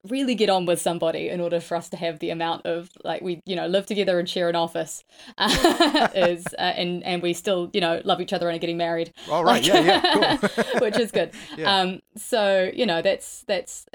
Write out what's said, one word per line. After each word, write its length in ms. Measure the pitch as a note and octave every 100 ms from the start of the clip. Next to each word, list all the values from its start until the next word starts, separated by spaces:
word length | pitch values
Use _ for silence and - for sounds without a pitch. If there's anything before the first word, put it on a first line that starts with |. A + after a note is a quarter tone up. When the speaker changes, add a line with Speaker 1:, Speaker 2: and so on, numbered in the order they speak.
| F#3+
Speaker 1:
really 260 | C4+ C4
get 160 | A3 G3+
on 160 | F#3+ F3
with 140 | E3+
somebody 480 | F3+ E3+ E3 D#3 D#3+
in 140 | F3+
order 180 | E3+ E3+
for 160 | - E3+
us 140 | -
to 80 | E3+
have 220 | E3+ D#3+
the 100 | E3+
amount 360 | E3 E3 E3 F3
of, 240 | E3+ F3+ -
like, 180 | F3 E3
we, 200 | F#3 E3+ -
you 80 | F3
know, 120 | E3
live 180 | G3 G3
together 320 | G3+ F#3+ F3
and 120 | F3
share 180 | F#3 E3+
an 80 | E3+
office, 480 | E3 E3 D#3+ - _ -
<laughs> 160 | - -
uh, 720 | G#3 - E4+ - D4+ D4+ A#3 F#3+
is, 300 | F3 E3+ - -
uh, 40 |
and, 420 | F3+ - F3 F3
and 180 | F#3+ F3
we 120 | F3
still, 360 | E3+ G#3 F3+ F3
you 80 | G3+
know, 200 | E3+ E3+ G3
love 160 | F3
each 100 | F3+
other 160 | F#3 E3+
and 80 | E3
are 40 |
getting 180 | E3+ E3+
married. 340 | E3+ E3 E3 - -
Speaker 2:
All 140 | D#3+
right. 180 | E3+ A#3+
Speaker 1:
Like, 40 | E3
Speaker 2:
Yeah, 140 | F#3+ E3+ C#4 F4+ -
yeah. 220 | - -
Cool. 260 | G3+ -
Speaker 1:
<laughs> 160 | - -
which 160 | A3 A3
is 140 | A3
good. 200 | G3+ E3 -
Speaker 2:
<laughs> 140 | - -
Yeah. 180 | F3+ F#3+
Speaker 1:
Um, 180 | F#3 F#3 _ -
so, 560 | - A3+ G3+ F#3+ F#3
you 120 | - A3+
know, 160 | E3
that's, 420 | F#3+ - - - -
that's, 380 | G3 - - -